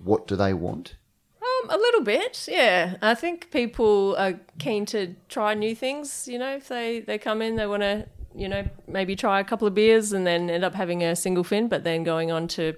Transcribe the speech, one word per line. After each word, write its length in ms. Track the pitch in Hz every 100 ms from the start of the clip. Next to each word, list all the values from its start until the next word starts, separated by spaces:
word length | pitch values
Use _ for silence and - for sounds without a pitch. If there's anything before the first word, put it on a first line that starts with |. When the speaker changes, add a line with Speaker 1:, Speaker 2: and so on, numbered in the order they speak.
| 87
Speaker 1:
"What 220 | 107 -
do 80 | 98
they 180 | 98
want?" 420 | 92 85 - 87 - _ _ _ _
Speaker 2:
Um, 280 | 466 508 466
a 80 | 349
little 240 | 466 480
bit, 460 | 214 233 453 - -
yeah. 460 | 359 247 180 170 190
I 120 | 214
think 380 | 233 339 339 -
people 640 | - 240 - 226 202 196 -
are 180 | 196 175 - -
keen 260 | - 214 208
to 280 | 220 190 180 _
try 260 | - 214
new 220 | 214 214 226
things, 520 | 262 285 294 - -
you 100 | 240
know, 160 | 262 277
if 120 | 277
they, 340 | 247 233 233
they 160 | 220 214
come 240 | 226 220
in, 140 | 226 226
they 120 | 208
wanna, 380 | 208 202 208 220 - - -
you 120 | 196
know, 220 | 98 - - -
maybe 280 | 196 185 190
try 240 | 233 196
a 40 |
couple 240 | 196 220 208
of 60 |
beers 400 | 190 214 226 214
and 120 | 196 180
then 240 | 170 175
end 140 | 170
up 120 | 185 190
having 280 | 180 175
a 120 | 170 175
single 280 | 185 180
fin, 240 | 175 208 233
but 160 | 180
then 200 | 170 165
going 280 | 165 160 165
on 160 | 165 165
to, 240 | - 160